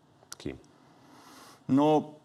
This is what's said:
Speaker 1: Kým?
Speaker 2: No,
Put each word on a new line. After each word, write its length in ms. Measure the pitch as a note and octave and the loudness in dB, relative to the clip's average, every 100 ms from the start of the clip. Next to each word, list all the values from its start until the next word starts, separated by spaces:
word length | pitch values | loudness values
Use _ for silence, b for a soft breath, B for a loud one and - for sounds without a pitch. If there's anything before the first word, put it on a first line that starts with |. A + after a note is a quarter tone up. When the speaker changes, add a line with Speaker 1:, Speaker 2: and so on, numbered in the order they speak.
| _ _ _ - | _ _ _ -14
Speaker 1:
Kým? 160 | C#2+ C2 - B B B B B B B B B - | -12 -12 -18 B B B B B B B B B -2
Speaker 2:
No, 480 | C3+ D3+ D3+ D3+ - | 2 4 2 -2 -16